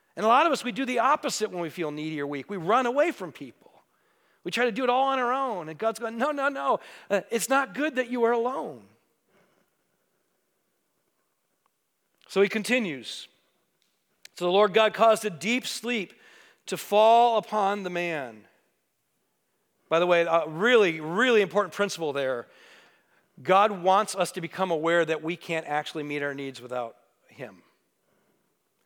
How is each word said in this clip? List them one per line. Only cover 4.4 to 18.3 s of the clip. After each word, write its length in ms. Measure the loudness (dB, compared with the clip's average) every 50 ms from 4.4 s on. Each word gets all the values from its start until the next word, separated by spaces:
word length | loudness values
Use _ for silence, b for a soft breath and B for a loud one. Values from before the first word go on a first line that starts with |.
| -10
We 80 | -6
try 140 | -2 0 0
to 60 | 0
do 120 | 0 0 0
it 60 | 2
all 160 | 2 2 2
on 140 | 2 0 0
our 120 | 0 -2
own. 380 | -2 -2 -2 -4 -6 -6 -8 -10
And 80 | -8 -4
God's 200 | -2 -2 -2 -2
going, 180 | -6 -8 -4 -2
"No, 140 | -2 -2
no, 180 | -2 -2 -2 -2
no. 320 | -2 -2 0 0 0 B B B B B B B
Uh, 120 | -2 -2 -2 -2
it's 180 | -4 -4 -2 0
not 260 | 0 0 0 -2 -4
good 220 | -4 -4 -2 -2
that 140 | -2 -4 -4
you 140 | -2 0 2
are 80 | 2 2
alone." 500 | 2 0 -2 -4 -6 -8 -8 -10 -14 -18 -20 _ _ _ _ _ _ _ _ _ _ _ _ _ _ _ _ _ _ _ _ _ _ _ _ _ _ _ _ _ _ _ _ _ _ _ _ _ _ _ _ _ _ _ _ _ _ _ _ _ _ _ _ _ _ _ _ _ _ _ _ _ _ _ _ _ _ _ -4
So 140 | 0 2
he 80 | 2 2
continues. 800 | 0 -2 -2 0 0 0 0 -2 -6 -8 -10 -12 -14 -14 -16 -18 _ _ _ _ _ _ _ _ _ _ _ _ _ _ _ _ _ _ -20 -20 _ -4
So 80 | -2
the 60 | 2
Lord 220 | 4 4 4 4 4
God 200 | 4 4 4 4
caused 300 | 4 4 4 4 4 0
a 60 | -4
deep 360 | -8 -6 -4 -2 -2 -2 -2
sleep 480 | -6 -8 -8 -6 -4 -4 -4 -4 -6 -10 b b b b b b b b b b
to 100 | -8 -8
fall 640 | -8 -4 0 4 6 6 8 8 8 6 6 4 2
upon 460 | -2 -2 -2 0 0 0 -2 -2 -4
the 60 | -6
man. 560 | -4 -4 -4 -2 -4 -4 -6 -8